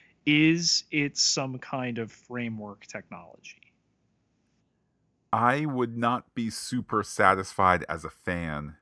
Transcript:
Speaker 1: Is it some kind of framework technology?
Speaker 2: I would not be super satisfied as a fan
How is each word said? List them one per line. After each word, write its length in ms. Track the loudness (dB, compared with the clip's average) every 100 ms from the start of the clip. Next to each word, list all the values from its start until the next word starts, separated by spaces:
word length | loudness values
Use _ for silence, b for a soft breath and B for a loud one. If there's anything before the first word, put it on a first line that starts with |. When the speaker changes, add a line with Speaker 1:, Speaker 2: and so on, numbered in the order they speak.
| b b 2
Speaker 1:
Is 580 | 4 6 4 2 0 -2
it 260 | -4 -2 0
some 400 | 0 0 -4 -8
kind 400 | -8 -6 -4 -6
of 120 | -8
framework 760 | -10 _ -8 -6 -8 -10 -14 -16
technology? 760 | -16 -14 -16 -18 -20 -20 -20 _ _ _ _ _ _ _ _ _ _ _ _ _ _ _ _ _
Speaker 2:
I 340 | 2 2 2 0
would 320 | -2 -2 0
not 360 | 0 0 -4 -6
be 140 | -6
super 540 | -6 -6 -6 -2 -2
satisfied 840 | -2 4 6 6 0 2 4 4 2
as 160 | -6
a 60 | -8
fan 680 | -10 -6 -4 -4 -6 -8 -14